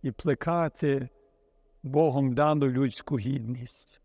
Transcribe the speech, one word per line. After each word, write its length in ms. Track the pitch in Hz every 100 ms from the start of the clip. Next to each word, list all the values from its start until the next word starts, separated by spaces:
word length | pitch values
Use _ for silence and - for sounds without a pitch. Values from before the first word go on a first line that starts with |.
і 80 | 135
плекати 960 | - 170 135 - 170 160 - 151 139 123 _ _ _ _ _ _ _
Богом 520 | 135 139 160 135 135
дану 320 | 123 147 151 139
людську 520 | 127 135 - - 131
гідність. 840 | 107 135 113 123 123 - - -